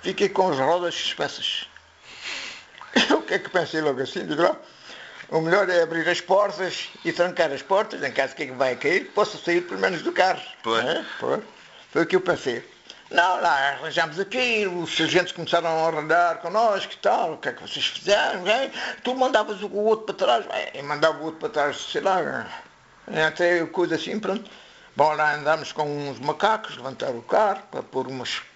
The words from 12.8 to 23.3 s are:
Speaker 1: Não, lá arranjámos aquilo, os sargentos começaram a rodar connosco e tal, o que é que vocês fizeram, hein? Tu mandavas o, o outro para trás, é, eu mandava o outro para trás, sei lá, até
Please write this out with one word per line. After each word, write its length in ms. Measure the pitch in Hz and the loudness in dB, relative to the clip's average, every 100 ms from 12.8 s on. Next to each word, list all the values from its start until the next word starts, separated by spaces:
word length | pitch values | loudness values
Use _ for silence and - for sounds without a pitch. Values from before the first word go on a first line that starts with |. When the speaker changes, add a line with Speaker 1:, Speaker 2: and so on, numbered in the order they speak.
| - - - | -20 -20 -2
Speaker 1:
Não, 300 | 165 180 180 | 2 4 4
lá 300 | 175 143 139 | 2 4 2
arranjámos 480 | 135 156 170 160 151 | 0 -4 -2 -2 -2
aquilo, 600 | 190 254 247 226 202 175 | -4 0 2 2 0 -2
os 120 | 165 - | -4 0
sargentos 360 | 160 170 175 | 2 2 2
começaram 360 | - 160 170 165 160 160 | -4 0 0 2 2 2
a 40 | |
rodar 480 | 156 151 165 175 160 | 0 2 4 4 0
connosco 540 | 175 202 233 190 - | -2 2 2 2 -4
e 40 | - | -2
tal, 380 | 202 269 180 | 0 2 0
o 40 | 156 | -4
que 100 | - | -6
é 40 | |
que 100 | - | -8
vocês 240 | - 139 - | -12 -4 -4
fizeram, 600 | - 160 202 240 208 180 | -2 2 2 2 -2 0
hein? 240 | 233 262 - - - | 0 0 -4 -8 -6
Tu 120 | - | -4
mandavas 480 | 254 254 226 214 202 | 0 4 4 2 -4
o, 40 | 202 | -6
o 180 | 196 | 0
outro 220 | 214 220 - | 2 2 0
para 80 | 190 - | 0 2
trás, 200 | 233 196 | 2 0
é, 280 | - - - | -6 -6 -8
eu 40 | |
mandava 340 | 139 147 156 147 | -6 2 2 2
o 60 | |
outro 160 | 156 156 | -6 -6
para 80 | 151 | -4
trás, 260 | 156 143 - - | 0 -2 -2 -6
sei 100 | 156 | -2
lá, 440 | 180 185 147 131 110 - - - - - - 156 | 0 0 0 -4 -8 -12 -16 -20 -20 -20 -6 0
até 380 | 156 | 0